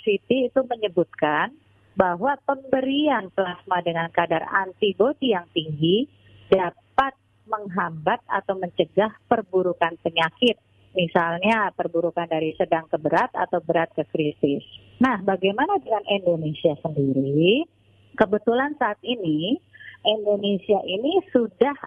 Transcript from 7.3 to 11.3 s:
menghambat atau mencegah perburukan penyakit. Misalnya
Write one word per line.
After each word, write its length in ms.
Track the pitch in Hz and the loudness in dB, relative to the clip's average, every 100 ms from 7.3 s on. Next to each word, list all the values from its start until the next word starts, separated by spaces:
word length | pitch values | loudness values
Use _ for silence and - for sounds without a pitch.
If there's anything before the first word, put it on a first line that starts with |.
| _ - | _ -8
menghambat 800 | 214 202 185 190 160 160 185 - | -6 -4 -4 -4 -4 -2 -2 -2
atau 320 | 202 - 190 | -4 -2 -4
mencegah 640 | 180 - - - 220 - - | -4 -2 0 0 0 -2 -2
perburukan 640 | 226 - 185 180 170 165 165 | -2 0 0 0 0 -2 -2
penyakit. 560 | 160 165 165 - 247 - _ _ _ 185 | -4 0 -2 -2 -4 -4 _ _ _ -4
Misalnya 720 | 170 180 170 | 0 0 0